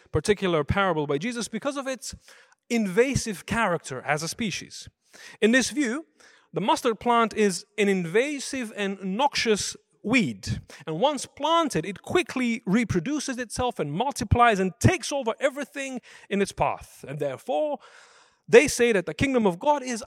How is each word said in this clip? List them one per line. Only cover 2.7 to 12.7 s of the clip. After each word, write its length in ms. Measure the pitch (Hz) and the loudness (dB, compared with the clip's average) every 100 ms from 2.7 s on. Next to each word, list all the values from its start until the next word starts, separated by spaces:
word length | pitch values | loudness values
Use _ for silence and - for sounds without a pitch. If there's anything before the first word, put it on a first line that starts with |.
| 240 208 180 262 233 - 190 - | 0 0 4 2 2 -4 -8 -4
character 540 | 220 214 170 - 127 | 0 0 0 -4 -8
as 200 | 120 151 | -2 -2
a 60 | 160 | -2
species. 600 | - 226 - - - - _ _ - - - | -6 -6 -6 -12 -16 -20 _ _ -20 -18 0
In 100 | 214 | 4
this 180 | 254 - | 4 2
view, 340 | 240 262 262 320 _ - _ _ 156 | 0 -2 -2 -8 _ -20 _ _ -6
the 60 | |
mustard 400 | 208 302 262 220 | -2 0 0 -2
plant 320 | 247 233 226 | 2 2 2
is 320 | - 208 170 - - | 2 0 0 -8 -2
an 120 | 202 | 2
invasive 800 | 190 170 196 277 285 - 269 220 254 | 2 2 0 0 -4 -8 -8 -8 -6
and 200 | 196 196 | -6 -4
noxious 720 | 190 196 285 - 233 208 - - _ _ | -6 0 0 0 0 0 -2 -10 _ _
weed. 600 | - 262 156 185 - - - - - | 0 2 2 -2 -6 -8 -8 -16 -10
And 140 | 160 | 0
once 240 | 262 285 - | 0 0 -8
planted, 600 | - 285 339 311 170 165 | -4 0 2 2 -2 -4
it 160 | 190 | -8
quickly 640 | - 339 254 262 247 220 | -2 -2 0 -2 -2 -2
reproduces 720 | - | 0